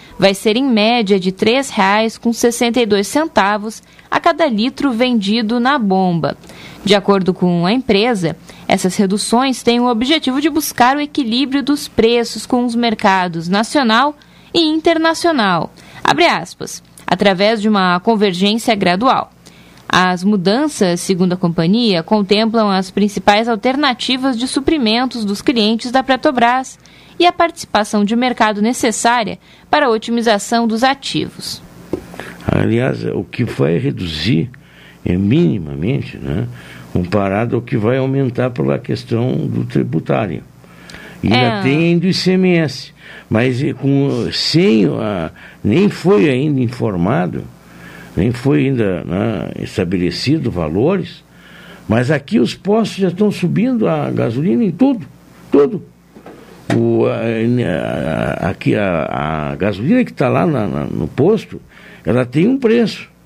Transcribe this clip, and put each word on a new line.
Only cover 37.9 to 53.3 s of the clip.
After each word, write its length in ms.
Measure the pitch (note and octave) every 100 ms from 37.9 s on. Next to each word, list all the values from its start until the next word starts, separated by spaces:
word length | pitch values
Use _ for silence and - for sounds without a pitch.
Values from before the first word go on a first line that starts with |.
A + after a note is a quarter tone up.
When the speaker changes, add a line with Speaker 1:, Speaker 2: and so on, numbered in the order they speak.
| C3
Speaker 2:
aumentar 520 | C3 C3+ C3 A#2+ B2+
pela 280 | B2 C#3 C#3
questão 680 | - A#2+ - A#2 B2+ C#3+ B2+
do 180 | A#2
tributário. 800 | B2 C3+ A#2+ D#3 C#3 C#3 G#2 C2 - - - - - - - -
E 40 | -
ainda 260 | B3 B3 G#3
Speaker 1:
É. 40 |
Speaker 2:
tem 160 | C3+ D3
ainda 280 | E3+ E3+ F#3
o 20 |
I 60 |
C 180 | - F3+
M 240 | F#3 F#3 E3+
S, 360 | D#3 - - - - - -
mas, 340 | G#2+ B2+ B2
eh, 120 | C#3+
com, 540 | A#2+ C3+ C#3 C#3 B2 E2+
sem 540 | - - D#3 G3 A3 E3
a, 440 | A2+ A2 F#2+ D#2+ - - -
nem 260 | G2+ C#3+ G3+
foi 400 | - E3+ G3+ E3
ainda 320 | B2+ D3+ C3+
informado, 840 | A#2 A#2+ A#2 F2+ F2+ D3+ F3+ B1 - - - - - - - -
nem 160 | A2
foi 340 | A#2+ C3+ D3 C3+
ainda, 380 | B2+ G2+ F2
né, 480 | - F2+ A2+ F#2 G1+ G1+
estabelecido 880 | - - F2 F#2 F2 - B2 D#3+ B2
valores, 720 | F2 D#2 F2+ C#3+ G2 - - - - - - - - -
mas 220 | A2+ B2+
aqui 280 | D3 - A#3
os 140 | A#3
postos 440 | - F#3 A3 G#3+ -
já 100 | F#3
estão 220 | F3+ G#3+